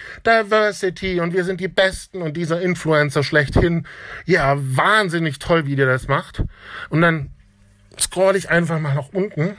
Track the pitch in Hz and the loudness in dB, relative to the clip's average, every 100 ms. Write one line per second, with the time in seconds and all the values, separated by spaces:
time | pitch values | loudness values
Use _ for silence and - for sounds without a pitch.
0 | - - - 226 208 214 214 196 190 170 | -14 -4 2 2 2 2 2 0 -4 -4
1 | 190 175 170 185 175 185 185 - 190 185 | -4 -2 0 0 -2 -4 -2 0 0 0
2 | - 185 160 151 165 170 185 175 156 151 | -10 -8 -6 -4 -4 -2 -2 -2 2 2
3 | 147 147 135 151 135 - 175 170 - - | 2 0 0 0 2 2 2 0 -4 -14
4 | - - - 175 139 139 135 131 170 214 | -18 -10 -2 2 2 0 0 0 4 4
5 | 196 170 160 135 - 165 139 139 135 127 | 2 -2 -2 -4 0 0 2 2 2 2
6 | - 143 - - - - - - - 156 | 0 -4 -4 -6 -6 -8 -18 -16 -4 2
7 | 170 160 139 - _ _ _ _ _ - | 2 2 -6 -14 _ _ _ _ _ -8
8 | - 180 190 196 - 170 165 160 151 139 | -4 2 2 2 2 0 2 0 0 -2
9 | 131 196 208 - 170 | -2 -4 -2 -2 -2